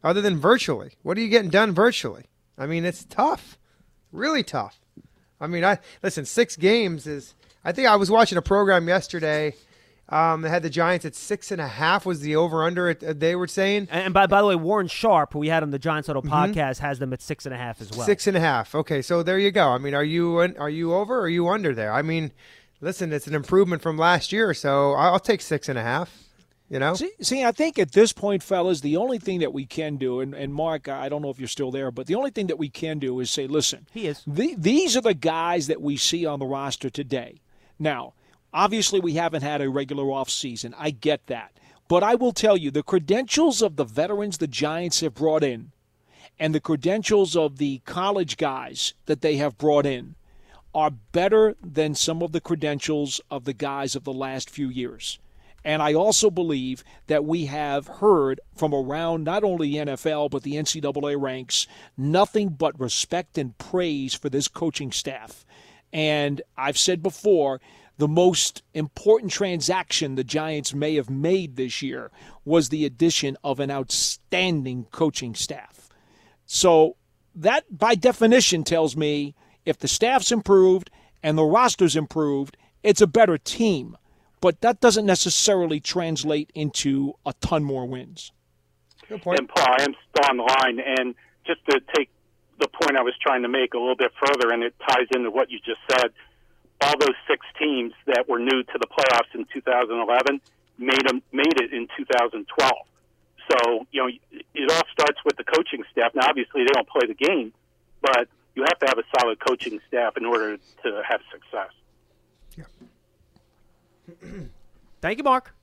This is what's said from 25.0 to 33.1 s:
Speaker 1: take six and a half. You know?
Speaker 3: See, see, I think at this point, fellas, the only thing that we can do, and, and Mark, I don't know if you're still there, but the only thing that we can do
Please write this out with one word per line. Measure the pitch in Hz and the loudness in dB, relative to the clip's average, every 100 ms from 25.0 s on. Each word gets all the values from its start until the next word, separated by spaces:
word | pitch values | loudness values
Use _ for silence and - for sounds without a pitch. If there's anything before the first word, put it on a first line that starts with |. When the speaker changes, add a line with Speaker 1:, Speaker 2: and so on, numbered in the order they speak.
| 165 185 | 4 2
Speaker 1:
take | - 208 | 0 -2
six | - 147 - | -2 -6 -4
and | 127 | -6
a | |
half. | 117 131 160 - _ _ _ _ _ | -2 -4 -6 -12 _ _ _ _ _
You | 135 | -4
know? | 139 | -4
Speaker 3:
See, | 180 339 427 | -2 -6 -6
see, | - 269 | -4 0
I | 247 | 0
think | - 320 - | 2 -2 0
at | 180 | 2
this | - 220 | 4 4
point, | - 208 196 | 2 -2 -2
fellas, | - 190 180 170 | -2 0 0 0
the | 143 160 | 0 -2
only | 240 240 | -2 -4
thing | 196 185 | -4 -2
that | 151 | -2
we | 139 135 | -4 -10
can | - 156 143 | -8 -6 -4
do, | 131 123 | -4 -2
and, | 131 | -6
and | 139 139 | -8 -8
Mark, | 143 165 156 143 | -4 -4 -4 -6
I | 139 139 | -8 -6
don't | 147 | -6
know | 147 | -6
if | 127 | -8
you're | 123 | -10
still | - 131 | -6 -6
there, | 135 135 | -4 -6
but | 120 131 | -8 -4
the | 196 | -2
only | 277 | -2
thing | 233 190 | -4 -4
that | 156 | -4
we | 147 | -4
can | - 160 156 | -6 -6 -4
do | 135 | -4